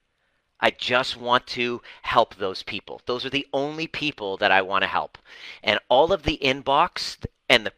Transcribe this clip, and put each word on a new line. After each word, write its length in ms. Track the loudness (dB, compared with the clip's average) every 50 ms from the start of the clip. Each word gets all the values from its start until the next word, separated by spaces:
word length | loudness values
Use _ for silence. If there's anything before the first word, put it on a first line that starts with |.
| _ _ _ _ _ _ _ _ _ _ _ _
I 100 | 0 0
just 460 | 0 0 -2 0 2 2 2 0 -4
want 300 | -6 0 2 2 2 2 -2
to 320 | -4 -4 -2 -2 -2 -4 -8 -14 -20 -10
help 320 | -6 2 4 4 4 2 0
those 280 | -4 -4 -4 -4 -6
people. 380 | -8 -8 -10 -10 -10 -12 -16 -10 _
Those 180 | -6 -6 -6 -4
are 60 | -4
the 160 | -4 -4 -4 -2 -2
only 320 | -2 -2 -2 -4 -6 -8
people 500 | -8 -6 -6 -4 -6 -4 -4 -6 -6 -2 -2
that 140 | 0 2
I 80 | 4 2
wanna 260 | 2 2 0 0 0
help. 300 | 0 0 -2 -4 -4 -10 -18 _ -20 -20 -20 -20 -20 -18 -4
And 180 | -2 0 0 0 2 2
all 240 | 4 4 4 4
of 120 | 2 0 0
the 140 | -2 -2 0
inbox 760 | 0 0 0 0 -2 0 2 2 2 0 -2 -8 -10 -10 -8 -10 -12 -12 -12 _ _ 4
and 160 | 4 4 4
the 80 | -2 -8